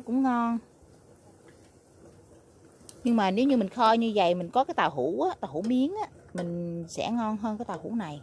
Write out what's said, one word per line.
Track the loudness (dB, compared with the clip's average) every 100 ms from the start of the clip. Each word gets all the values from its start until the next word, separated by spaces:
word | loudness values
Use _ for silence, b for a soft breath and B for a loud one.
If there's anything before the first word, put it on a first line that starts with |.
| -2
cũng | 0
ngon. | 2 2 0 -2 -6 -20 -20 -20 -20 -20 -20 -20 -20 -20 -20 -20 _ -20 -20 -20 -20 -20 -20 -20 -20 -20 -20 -6
Nhưng | 0 4
mà | 4
nếu | 4 4
như | 4
mình | 0
kho | 2 4
như | 4 4 4
vậy, | 4 2
mình | 0
có | 0
cái | 0
tàu | 2 0
hũ | 0 -2 0
á, | -2 -2
tàu | -8
hũ | -6
miếng | 0 0 0 -2
á, | -8 -10 -14
mình | -8 -6 -6 -6 -8 -8
sẽ | -6 -4
ngon | -2 -2 -4
hơn | -4 -6
cái | -6
tàu | -8
hũ | -6 -6
này. | -6 -10